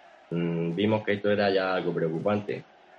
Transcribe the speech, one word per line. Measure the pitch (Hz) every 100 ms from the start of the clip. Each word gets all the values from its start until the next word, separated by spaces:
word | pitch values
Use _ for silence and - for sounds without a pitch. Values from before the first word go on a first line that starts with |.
| - - -
mm, | 85 85 82 85
vimos | 85 107 107
que | 104
esto | 101 101
era | 104 101
ya | 95 95
algo | 92 85
preocupante. | 85 82 82 101 104 - - - - -